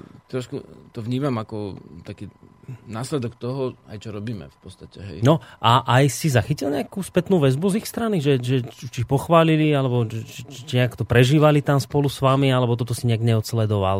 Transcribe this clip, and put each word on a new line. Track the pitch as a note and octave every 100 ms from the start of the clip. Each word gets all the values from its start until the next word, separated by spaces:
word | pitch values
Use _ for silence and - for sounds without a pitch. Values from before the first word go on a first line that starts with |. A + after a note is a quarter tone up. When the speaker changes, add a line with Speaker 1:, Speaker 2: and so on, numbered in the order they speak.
| - - _
Speaker 1:
trošku, | C3 A#2+ C#3 - - -
to | A#2+
vnímam | A2 B2+ C#3+ A2+
ako | G#2 G#2+ G2+ - - E2
taký | G2 G2+ G2 - - _ - A#2+ -
následok | A2 C3 D3+ A#2 -
toho, | A#2+ C3+ B2+ - -
aj | G#2
čo | A2
robíme | G#2 A2 G2+ C#2
v | _
podstate, | - - D#2+ -
hej. | G2 D#2+
Speaker 2:
No | B2 D#3+ - -
a | A2 B2
aj | B2 B2 C#3+
si | - D#3+
zachytil | B2 - D3+ C#4+
nejakú | C#4+ - G3
spätnú | F3 F#3 E3+ F#3
väzbu | C#3 C3+ G3
z | G#3
ich | -
strany, | A#3+ A3+ F#3+
že, | C#3 C3
že | B2 C3
či, | A#2+ - B2
či | -
pochválili, | A#2 C#3 - E3+ E3 D#3 D3+
alebo | C#3+ C3 B2 A2
či, | A2
či, | A2 - - C3
či | -
nejak | B2 B2 -
to |
prežívali | A2+ A2+ B2+ D3+ D3+ D3
tam | C#3 C#3+
spolu | - D3 C#3+
s | -
vami, | C3+ C3+ C3+
alebo | B2+ B2 A#2+
toto | A#2+ A#2
si |
nejak | A#2+ A2
neodsledoval, | A#2 A2 - A#2 G#2+ G#2 F#2+